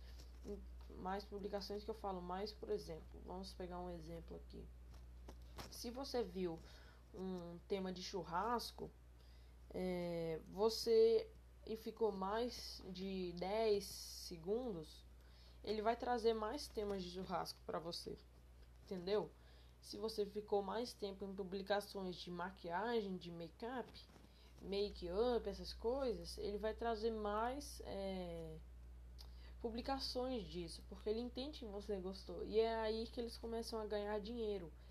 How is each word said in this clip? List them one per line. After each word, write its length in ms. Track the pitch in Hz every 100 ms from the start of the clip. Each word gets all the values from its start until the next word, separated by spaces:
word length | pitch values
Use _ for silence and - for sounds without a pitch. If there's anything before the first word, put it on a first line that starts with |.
| - - - - - 202 - - - -
Mais 260 | 185 202 202
publicações 580 | 202 196 202 196 208
que 80 | 220
eu 40 | 220
falo, 260 | 202 185
mais, 280 | 175 185 214
por 160 | - -
exemplo, 520 | 208 160 160 - - -
vamos 260 | 180 190
pegar 260 | - 180 180
um 120 | 180
exemplo 480 | 170 160 170 - 170
aqui. 280 | - - - - - - - - - - - - -
Se 200 | - 240
você 340 | 240 277 247
viu 340 | 190 185 175 165 - - - - -
um 460 | 190 190 180 170 170 -
tema 240 | 196 190
de 100 | 180
churrasco, 880 | 185 190 160 170 220 233 - - 156 - - - - - - - -
é, 680 | 180 185 180 175 170 165 160 185
você 760 | 175 226 226 233 220 226 220 - - - - -
e 100 | 220
ficou 340 | 226 - 220
mais 720 | 190 190 220 240 - - - -
de 460 | 180 190 190 180
dez 500 | 175 185 214 220 202
segundos, 1200 | 196 - - - - 170 170 226 254 170 151 - - - - - - -
ele 200 | - 214
vai 160 | 214 233
trazer 360 | 247 247 226
mais 360 | 220 214 285 -
temas 340 | 226 208 196
de 60 | 175
churrasco 500 | 180 180 170 160 - -
pra 140 | 170
você, 380 | 165 170 - - - - - - - - -
entendeu? 440 | 185 175 208 156 - - - - -
Se 160 | - 202
você 280 | 220 220 196
ficou 360 | 208 208 202
mais 320 | 190 208 240
tempo 320 | - 202 190 196
em 100 | 196
publicações 800 | 180 196 190 202 202 196 185 175
de 160 | 175
maquiagem, 840 | 175 185 - 170 175 226 233 202 185
de 120 | 175
make-up, 600 | 170 165 - 233 254 - - - - - - - -
make-up, 840 | 180 196 202 - 175 190 247 233 196
essas 260 | 185 175
coisas, 640 | - 226 269 262 180 165 -
ele 200 | 175 202
vai 160 | 220
trazer 380 | 214 233 220 226
mais, 680 | 220 208 214 240 285 285 - -
é, 720 | 196 196 190 175 165 160 160 - - - - - - - - - -
publicações 840 | 233 233 269 269 - 254 254 247 160
disso, 360 | 175 165 - -
porque 200 | 190 214
ele 100 | 220
entende 400 | 240 247 277 294
que 60 | 220
você 320 | 202 202 196
gostou. 480 | 185 190 - 170 190
E 140 | 214
é 160 | 226 226
aí 320 | 220 220 226
que 120 | 254
eles 180 | 233 -
começam 420 | 226 226 226 226
a 60 | 214
ganhar 340 | 208 208 214
dinheiro. 500 | 202 240 214 196 160 - -